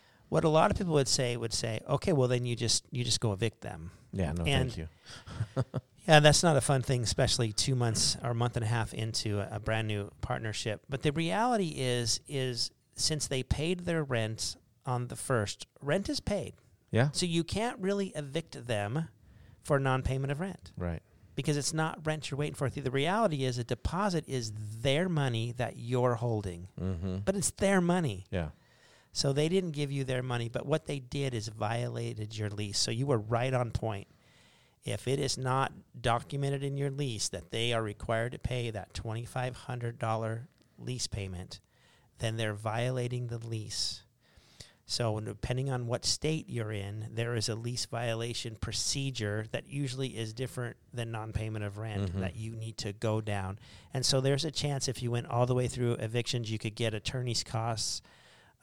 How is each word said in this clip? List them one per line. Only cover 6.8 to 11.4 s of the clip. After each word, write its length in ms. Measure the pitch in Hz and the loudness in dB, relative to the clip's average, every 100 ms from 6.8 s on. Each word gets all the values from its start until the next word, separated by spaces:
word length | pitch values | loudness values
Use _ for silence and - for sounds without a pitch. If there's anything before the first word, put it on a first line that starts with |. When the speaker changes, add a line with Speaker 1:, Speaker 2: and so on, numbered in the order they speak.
Speaker 1:
thing, 200 | 123 127 | 4 2
especially 480 | 110 - 127 - 113 | 2 2 4 4 2
two 240 | 104 - 127 | 2 2 4
months 400 | 117 110 - - | 4 4 2 0
or 60 | 120 | -2
a 60 | 117 | 0
month 200 | 120 120 | 0 0
and 80 | |
a 60 | 113 | 0
half 240 | 117 113 | 0 0
into 480 | - 113 - 107 101 | -2 -2 -2 0 0
a, 80 | 98 | -2
a 80 | 107 | -4
brand 300 | 107 110 110 | 0 0 0
new 200 | 104 101 - | -2 -4 -6
partnership. 600 | - 127 110 107 117 104 - | -4 -4 -4 -4 -4 -4 -6
But 140 | 135 | -2
the 100 | 156 | 0
reality 640 | 143 165 190 | 0 0 2